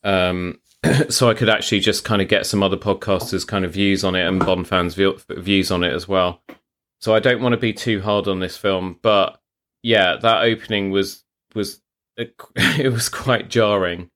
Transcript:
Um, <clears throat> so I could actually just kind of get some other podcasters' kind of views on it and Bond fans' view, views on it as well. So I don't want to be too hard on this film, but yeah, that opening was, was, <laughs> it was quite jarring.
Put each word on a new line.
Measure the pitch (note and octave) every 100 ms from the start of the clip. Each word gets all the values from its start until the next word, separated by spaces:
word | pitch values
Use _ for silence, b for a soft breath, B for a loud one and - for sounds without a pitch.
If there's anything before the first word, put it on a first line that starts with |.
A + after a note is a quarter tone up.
Um, | G#2 F#2+ F2+ F2+ F2+ - _ _
<clears throat> | D#3 C3+ D#3
so | - B2
I |
could | G#2+ A2
actually | G#2+ - G#2
just | G2+ G2+ -
kind | G#2+
of | F#2+
get | G#2 -
some | G2+
other | G2 F#2+
podcasters' | G#2 F#2+ - F#2+ - F#2 -
kind | G2+ F#2
of |
views | F#2 G2+ F#2+
on | F#2+ F#2
it | F2
and | F#2
Bond | E2+ F#2 F2
fans' | F#2 F2
view, | E2+ G2 - _
views | - F2+ G2 F2+
on | F#2
it | F2
as | D2 E2+
well. | F#2+ F2+ E2 - - _ _ _ _
So | -
I | A2
don't | B2+ B2
want | B2
to | A#2
be | A#2
too | G#2+ - G#2+
hard | G#2 G#2 G2
on | F#2
this | F#2 -
film, | G#2 F#2+ F#2 E2+
but | A2+ G#2 E2+ - _ _ _ _
yeah, | A#2 A2 F#2 E2
that | A#2 A2
opening | A#2 A2 - G#2+ G2
was, | G2 G2 - _ _ _
was, | A2 G2 - _ _
<laughs> | _ -
it | A#2 _ - - F#3 D3+ C3
was | A#2 -
quite | - - A#2 -
jarring. | A#2 G#2+ G2+ F2+ F2 F2+